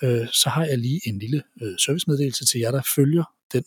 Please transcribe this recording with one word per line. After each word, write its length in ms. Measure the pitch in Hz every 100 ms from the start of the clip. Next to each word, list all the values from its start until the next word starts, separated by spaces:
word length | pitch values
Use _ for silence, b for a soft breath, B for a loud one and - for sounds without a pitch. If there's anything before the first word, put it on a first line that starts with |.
øh, 260 | 131 120 117
så 160 | - 143
har 160 | 160
jeg 140 | 160 131
lige 220 | 120 156 117
en 120 | 98
lille, 240 | 110 147 - -
øh, 160 | 110 92
servicemeddelelse 680 | - 160 - 143 143 - 127
til 140 | 123
jer, 100 | 113
der 120 | 135 - -
følger 280 | 139 170 160 _ _
den 120 | 127